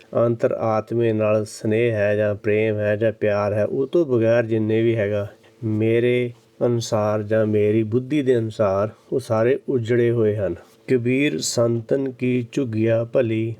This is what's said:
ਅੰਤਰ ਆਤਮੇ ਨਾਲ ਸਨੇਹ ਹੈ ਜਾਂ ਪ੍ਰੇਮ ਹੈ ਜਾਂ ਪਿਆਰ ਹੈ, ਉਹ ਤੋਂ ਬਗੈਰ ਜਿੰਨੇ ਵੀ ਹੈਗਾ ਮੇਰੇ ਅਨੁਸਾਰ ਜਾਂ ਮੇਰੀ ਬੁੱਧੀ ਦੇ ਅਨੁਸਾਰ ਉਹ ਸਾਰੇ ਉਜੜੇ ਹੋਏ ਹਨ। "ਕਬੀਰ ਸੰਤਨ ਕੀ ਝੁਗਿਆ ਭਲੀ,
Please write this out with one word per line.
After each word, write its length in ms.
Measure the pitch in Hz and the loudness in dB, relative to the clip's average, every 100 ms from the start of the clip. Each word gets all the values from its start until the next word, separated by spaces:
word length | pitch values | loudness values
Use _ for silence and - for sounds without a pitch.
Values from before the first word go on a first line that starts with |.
| - 123 | -6 0
ਅੰਤਰ 360 | 117 117 127 | 0 0 -2
ਆਤਮੇ 600 | - 113 110 107 117 117 | -2 -2 -2 -2 0 0
ਨਾਲ 320 | 110 107 110 104 | 2 2 0 -2
ਸਨੇਹ 460 | - 110 110 120 | -6 -2 0 0
ਹੈ 240 | 110 101 104 | 0 0 0
ਜਾਂ 200 | 104 101 | 0 -2
ਪ੍ਰੇਮ 420 | 107 107 110 107 | 0 0 0 0
ਹੈ 180 | 104 104 | 0 0
ਜਾਂ 160 | 113 | 0
ਪਿਆਰ 420 | 107 104 101 101 | 0 0 0 0
ਹੈ, 120 | 104 101 | 0 -2
ਉਹ 220 | 135 135 | -2 0
ਤੋਂ 180 | 175 147 | 0 0
ਬਗੈਰ 400 | 123 113 120 113 | 0 2 2 0
ਜਿੰਨੇ 360 | 110 107 110 | 0 0 2
ਵੀ 140 | 113 113 | 2 0
ਹੈਗਾ 320 | 101 104 101 - - - | -2 -2 -6 -12 -20 -8
ਮੇਰੇ 680 | 113 107 113 117 123 123 123 120 _ - 127 | -4 0 0 2 2 0 -2 -8 _ -4 -2
ਅਨੁਸਾਰ 580 | 117 - 110 107 107 | -2 -2 -2 0 -2
ਜਾਂ 220 | 104 110 107 | 0 0 2
ਮੇਰੀ 380 | 107 104 110 | 2 2 2
ਬੁੱਧੀ 380 | 110 120 131 151 | 0 -2 0 0
ਦੇ 160 | 131 120 | 2 2
ਅਨੁਸਾਰ 520 | 110 107 101 98 107 - - | 0 0 0 0 -2 -6 -6
ਉਹ 60 | 139 | -6
ਸਾਰੇ 400 | - 110 117 135 - | -2 0 2 0 -2
ਉਜੜੇ 420 | 131 110 120 117 | -2 0 2 2
ਹੋਏ 240 | 117 107 107 | 2 2 0
ਹਨ। 200 | 92 - - _ - | -2 -6 -12 _ -2
"ਕਬੀਰ 480 | 127 120 131 151 156 | 0 2 0 0 -2
ਸੰਤਨ 720 | - - 117 117 113 139 135 | -4 0 0 0 -2 -2 -2
ਕੀ 360 | 123 127 123 117 | -4 -2 -2 -2
ਝੁਗਿਆ 520 | 139 127 107 113 113 | -4 -2 0 2 0
ਭਲੀ, 520 | 117 139 113 110 113 | 0 0 0 0 -4